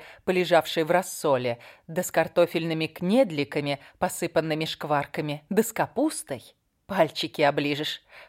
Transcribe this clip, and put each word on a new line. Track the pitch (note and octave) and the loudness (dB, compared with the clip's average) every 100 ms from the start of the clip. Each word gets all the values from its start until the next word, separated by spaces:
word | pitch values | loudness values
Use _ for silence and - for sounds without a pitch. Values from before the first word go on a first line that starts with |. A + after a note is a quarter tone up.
| - - | -2 -8
полежавшей | - F3+ E3 E3+ - E3 | -2 0 4 4 4 -2
в | D#3+ | 2
рассоле, | F3+ F#3 - D#3 B2+ B2+ A#2 - - - | 2 0 -4 0 0 0 -6 -10 -20 -8
да | E3 | -6
с | F3+ | 0
картофельными | E3+ E3 - E3+ F3 E3 D#3+ D#3 | 0 2 2 2 2 -2 -2 -4
кнедликами, | - F3 A#3+ A3+ D3 C#3+ D3+ C#3+ C#3 - _ | -4 2 2 2 0 -2 -2 -2 -6 -10 _
посыпанными | F3+ - E3+ E3 D#3+ D#3 | -4 -2 -2 0 0 -2
шкварками, | D#3+ - D3+ D3 D3 - D3+ C#3+ - | -4 -8 -2 -2 0 -6 -6 -8 -2
да | G3+ | -2
с | A3 | 0
капустой. | - D3 - D#4 - - A2+ - _ _ _ - | -2 -2 -2 -2 -4 -10 -12 -12 _ _ _ -6
Пальчики | G3 D#3 - D#3 - | 0 0 0 -6 2
оближешь. | C#3+ D3 C#3+ D3 D3+ - _ - | 2 2 -2 -2 -4 -8 _ -20